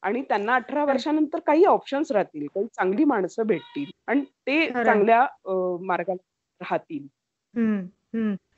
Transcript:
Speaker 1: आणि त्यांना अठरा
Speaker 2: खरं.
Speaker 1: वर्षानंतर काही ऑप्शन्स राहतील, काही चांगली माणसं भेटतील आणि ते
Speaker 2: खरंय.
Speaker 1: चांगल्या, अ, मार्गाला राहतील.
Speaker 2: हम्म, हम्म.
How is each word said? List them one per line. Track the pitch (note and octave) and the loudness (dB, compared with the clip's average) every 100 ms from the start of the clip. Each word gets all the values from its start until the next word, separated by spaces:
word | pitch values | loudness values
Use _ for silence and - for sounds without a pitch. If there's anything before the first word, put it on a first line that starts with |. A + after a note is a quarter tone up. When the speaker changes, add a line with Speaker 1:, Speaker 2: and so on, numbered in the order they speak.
Speaker 1:
आणि | F#3+ A#3+ | -4 -4
त्यांना | C4+ A3 G3+ B3+ | -2 -2 0 -2
अठरा | - C#4+ D4 | 0 -4 0
Speaker 2:
खरं. | |
Speaker 1:
वर्षानंतर | B3+ D4+ D#4 D4+ E4 | 0 0 0 0 -2
काही | - D4+ | 2 4
ऑप्शन्स | G4 A#3+ - C#4 D#4+ | 6 4 0 -4 0
राहतील, | G#3+ F3 D3+ D3 | 0 -2 -6 -8
काही | F#3+ A3+ | -6 -6
चांगली | - F#3 G#3 | -2 -2 2
माणसं | D4+ A3+ F3+ - | 2 2 -2 -2
भेटतील | G#3+ E3+ - D4 F#3+ - - | -2 -2 -4 -10 -10 -10 -2
आणि | C4 | -2
ते | C#4 _ - D4 D#4+ | -2 _ -4 0 0
Speaker 2:
खरंय. | B3 A3+ | 0 2
Speaker 1:
चांगल्या, | G#3+ G#3 A3+ | 4 6 4
अ, | B3 - - F#3+ F3+ F3 | 4 -2 -6 -2 -2 -4
मार्गाला | F#3+ E3+ E3+ F#3 _ _ _ - | -4 -4 -2 -6 _ _ _ -16
राहतील. | - F#3+ - D#3 C#3+ _ _ _ _ A#3 | -6 -6 -6 -12 -12 _ _ _ _ -2
Speaker 2:
हम्म, | A3 G#3 F#3 _ _ A3+ | 0 0 -4 _ _ -6
हम्म. | A3 G3 _ | -4 -4 _